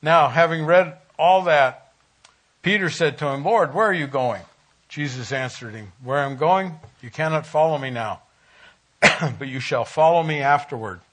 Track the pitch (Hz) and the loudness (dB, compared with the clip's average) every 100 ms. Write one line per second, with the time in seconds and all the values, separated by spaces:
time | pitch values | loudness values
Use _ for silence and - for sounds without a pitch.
0 | 151 165 143 120 165 165 156 175 175 - | 4 4 4 4 2 2 4 4 4 -6
1 | _ _ 165 190 180 151 135 - _ _ | _ _ 4 4 4 4 4 0 _ _
2 | _ _ - _ _ _ 170 208 180 - | _ _ -20 _ _ _ -2 0 -2 0
3 | 160 131 147 135 151 226 160 151 220 180 | -2 -2 -6 -4 0 0 0 0 0 0
4 | 143 135 127 101 87 _ _ _ _ - | -4 -4 -4 -4 -12 _ _ _ _ -8
5 | 147 127 120 135 127 - 117 110 104 _ | -8 -8 -6 -6 -6 -10 -16 -16 -18 _
6 | 127 139 139 135 156 190 190 160 - _ | -4 -4 -2 -2 0 0 -2 -10 -20 _
7 | 123 - 160 156 151 151 160 151 135 123 | -18 -6 -2 -2 -4 0 0 0 -6 -8
8 | 110 95 _ _ _ _ - _ _ _ | -8 -10 _ _ _ _ -20 _ _ _
9 | - - 160 110 139 131 123 131 113 - | 2 2 -4 -6 -10 -10 -4 -4 -4 2
10 | 156 170 160 151 139 143 143 123 110 92 | 4 4 0 -2 2 2 0 -10 -10 -12
11 | _ | _